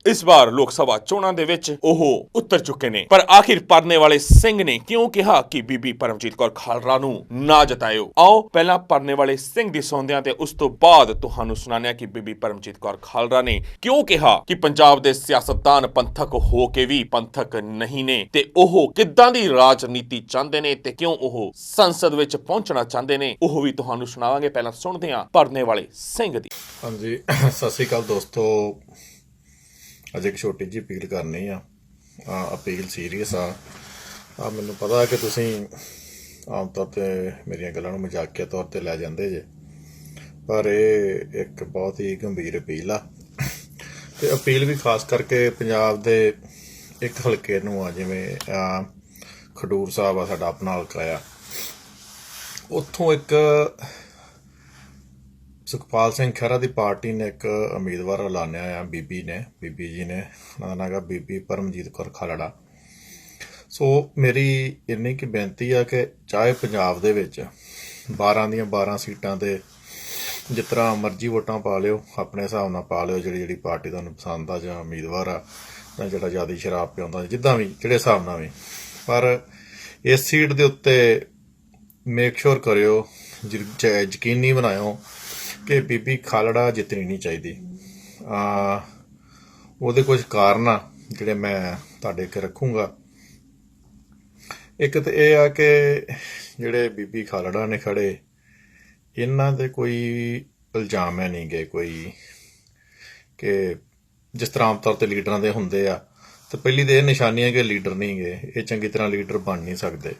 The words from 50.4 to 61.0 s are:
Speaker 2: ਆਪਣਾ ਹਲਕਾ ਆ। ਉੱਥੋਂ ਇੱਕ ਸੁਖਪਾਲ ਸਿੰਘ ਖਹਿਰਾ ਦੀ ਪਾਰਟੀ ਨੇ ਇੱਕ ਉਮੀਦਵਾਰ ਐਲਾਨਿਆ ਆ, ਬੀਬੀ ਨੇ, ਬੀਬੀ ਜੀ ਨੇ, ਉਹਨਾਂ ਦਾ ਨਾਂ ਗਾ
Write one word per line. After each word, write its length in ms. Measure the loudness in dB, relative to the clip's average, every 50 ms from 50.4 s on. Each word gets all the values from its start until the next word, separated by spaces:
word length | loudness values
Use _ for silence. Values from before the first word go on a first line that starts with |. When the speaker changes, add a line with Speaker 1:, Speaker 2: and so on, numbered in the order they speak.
| -6
Speaker 2:
ਆਪਣਾ 320 | -6 -6 -6 -6 -6 -6 -6
ਹਲਕਾ 240 | -8 -8 -8 -8
ਆ। 180 | -6 -6 -8 -8 -10 -16 -20 -20 -20 -18 -16 -14 -14 -14 -16 -18 -20 -20 -20 -20 -20 -20 -20 -20 -20 -20 -20 -18 -18 -16 -16 -16 -12 -8
ਉੱਥੋਂ 420 | -8 -8 -8 -6 -4 -2 2 2
ਇੱਕ 220 | 2 2 0 2 2 4 4 6 4 4 2 0 -4 -12 -18 -18 -18 -20 -20 -20 _ _ -20 -20 _ _ _ _ _ _ _ -20 -20 -20 -20 -20 -20 -20 -20 -20 -20 -20 -20 -20 _ _ _ -20 -20 _ -16
ਸੁਖਪਾਲ 460 | -12 -12 -12 -10 -4 0 2 2 2
ਸਿੰਘ 200 | 2 0 -2 -2
ਖਹਿਰਾ 260 | -2 -2 -2 -2 0 0
ਦੀ 80 | -2
ਪਾਰਟੀ 460 | -2 -2 -2 -2 -2 -2 -4 -6 -6
ਨੇ 160 | -6 -6 -6 -8
ਇੱਕ 440 | -8 -8 -6 -4 -4 -2 -4 -4 -4
ਉਮੀਦਵਾਰ 440 | -6 -8 -8 -8 -6 -4 -4 -4 -4
ਐਲਾਨਿਆ 600 | -4 -4 -4 -6 -6 -6 -8 -8 -8 -8 -8 -10
ਆ, 20 |
ਬੀਬੀ 400 | -10 -10 -12 -12 -12 -10 -12 -12
ਨੇ, 220 | -10 -10 -12 -12 -12 -16 _ -16
ਬੀਬੀ 280 | -16 -16 -14 -14 -14 -12
ਜੀ 160 | -12 -12 -10
ਨੇ, 140 | -10 -10 -10
ਉਹਨਾਂ 500 | -12 -14 -18 -20 -20 -20 -18 -14 -12 -10
ਦਾ 60 | -10
ਨਾਂ 160 | -8 -8 -6
ਗਾ 100 | -8 -8